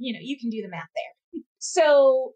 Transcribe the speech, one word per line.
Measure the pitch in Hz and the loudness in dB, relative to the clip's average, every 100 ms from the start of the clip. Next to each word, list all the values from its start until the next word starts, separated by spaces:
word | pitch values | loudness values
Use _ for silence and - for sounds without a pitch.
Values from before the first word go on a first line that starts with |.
you | 247 | -10
know, | 220 | -10
you | 240 277 | -10 -8
can | 233 | -8
do | 220 | -8
the | 190 | -8
math | 170 165 | -12 -12
there. | - - _ _ 339 - _ | -12 -12 _ _ -16 -16 _
So | - 359 302 285 269 262 262 | -6 2 4 6 6 4 -2